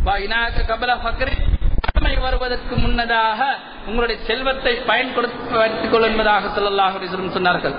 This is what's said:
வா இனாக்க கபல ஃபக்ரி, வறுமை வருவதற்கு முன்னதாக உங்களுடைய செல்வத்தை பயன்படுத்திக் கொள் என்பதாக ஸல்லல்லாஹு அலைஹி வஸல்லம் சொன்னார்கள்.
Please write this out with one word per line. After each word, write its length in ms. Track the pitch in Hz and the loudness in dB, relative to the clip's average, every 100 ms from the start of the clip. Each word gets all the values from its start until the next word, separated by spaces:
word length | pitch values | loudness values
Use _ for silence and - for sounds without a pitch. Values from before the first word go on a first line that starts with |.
வா 140 | 185 196 | 0 0
இனாக்க 580 | 202 226 233 233 - 226 | 0 0 0 0 0 -2
கபல 220 | 247 240 233 | 0 -2 -2
ஃபக்ரி, 320 | 226 - 180 - - - - | -2 -2 0 2 4 4 4
வறுமை 400 | - - - 254 | 4 2 2 2
வருவதற்கு 540 | 254 254 247 247 247 240 | 2 0 0 -4 -2 0
முன்னதாக 800 | 233 240 233 233 220 214 269 226 - - - | 2 2 2 2 2 0 -2 -2 -8 -14 -4
உங்களுடைய 360 | 226 233 214 - | -2 0 -2 -4
செல்வத்தை 480 | 233 262 262 254 | -2 0 0 -2
பயன்படுத்திக் 1160 | 226 170 220 262 277 233 - - 233 220 220 226 | -2 0 0 0 -2 -4 -6 -4 0 0 0 0
கொள் 120 | 226 | 2
என்பதாக 440 | 226 214 214 208 196 | 2 2 2 2 0
ஸல்லல்லாஹு 460 | 208 202 196 190 | -2 -2 2 0
அலைஹி 140 | 190 185 | 0 -8
வஸல்லம் 300 | 185 185 190 | -6 -4 -2
சொன்னார்கள். 380 | 180 170 156 | 0 0 -2